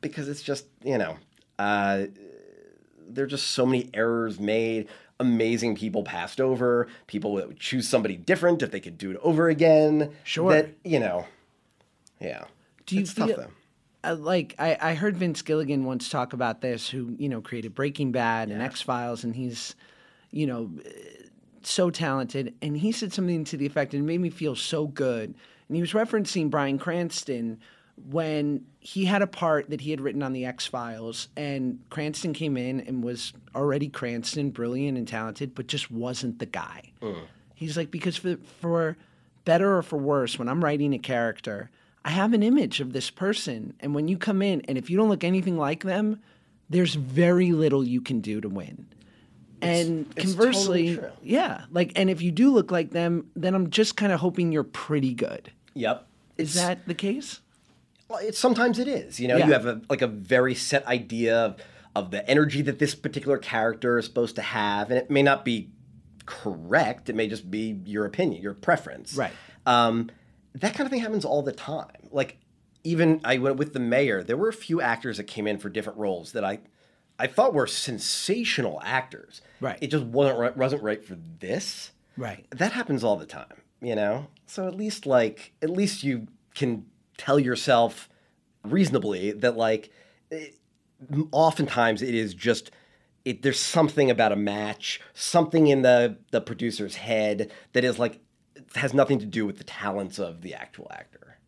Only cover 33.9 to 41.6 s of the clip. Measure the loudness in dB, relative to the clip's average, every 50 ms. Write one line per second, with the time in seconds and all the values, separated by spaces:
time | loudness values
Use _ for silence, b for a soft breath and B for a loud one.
33.9 | -6 -8 -6 -6 -6 -6 -6 -6 -4 -4 -4 -4 -4 -4 -4 -4 -2 -2 -2 -2
34.9 | -2 -4 -6 -6 -6 -6 -6 -6 -8 -8 -10 -10 -8 -10 -10 -6 -6 -8 -6 -6
35.9 | -8 -6 -6 -6 -6 -6 -6 -6 -6 -6 -8 -8 -6 -8 -8 -8 -12 -18 -20 -20
36.9 | _ _ -10 -8 -8 -8 -12 b b b b b b _ -8 -6 -4 -4 -4 -4
37.9 | -6 -4 -4 -4 -4 -2 -4 -4 -4 -4 -6 -20 -20 -8 -2 0 0 2 0 0
38.9 | -4 b b b b b b b b _ _ 4 4 6 6 4 4 2 2 0
39.9 | -4 -2 0 2 2 2 2 0 -2 -4 -4 -2 0 2 2 2 2 2 2 0
40.9 | 0 -2 -2 -2 -2 0 0 -2 -2 -4 -8 -8 -8 -8